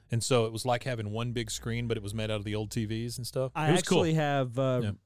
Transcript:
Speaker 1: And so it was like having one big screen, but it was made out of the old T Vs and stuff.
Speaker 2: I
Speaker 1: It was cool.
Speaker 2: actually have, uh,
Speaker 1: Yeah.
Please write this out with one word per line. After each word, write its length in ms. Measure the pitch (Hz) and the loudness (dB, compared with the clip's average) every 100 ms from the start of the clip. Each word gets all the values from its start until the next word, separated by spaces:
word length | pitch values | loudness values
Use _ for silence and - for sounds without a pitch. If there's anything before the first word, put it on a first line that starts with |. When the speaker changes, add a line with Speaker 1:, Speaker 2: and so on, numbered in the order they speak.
| _ | _
Speaker 1:
And 120 | 117 | -2
so 220 | - 127 | 4 4
it 80 | 113 | 4
was 120 | 113 127 | 0 0
like 180 | 123 | 0
having 260 | 135 120 104 | 0 -4 -4
one 220 | 107 120 | -4 -4
big 180 | 120 110 | -4 -4
screen, 380 | - 120 117 120 | -6 -4 -4 -2
but 80 | 113 | -2
it 60 | |
was 120 | 101 | -2
made 160 | 110 107 | -4 -2
out 60 | 107 | -4
of 80 | |
the 100 | 101 | -2
old 160 | 107 104 | -4 -4
T 140 | 123 | -4
Vs 320 | 107 110 120 117 | -2 -4 -6 -6
and 80 | 117 | -6
stuff. 240 | 135 131 | -4 -4
Speaker 2:
I 160 | 160 156 | 0 4
Speaker 1:
It 20 | |
was 100 | 180 | 4
cool. 160 | - 185 | 4 4
Speaker 2:
actually 160 | 175 | 4
have, 440 | 160 147 143 127 117 | 2 2 2 0 0
uh, 220 | 131 127 | 0 2
Speaker 1:
Yeah. 60 | 110 98 | 0 -4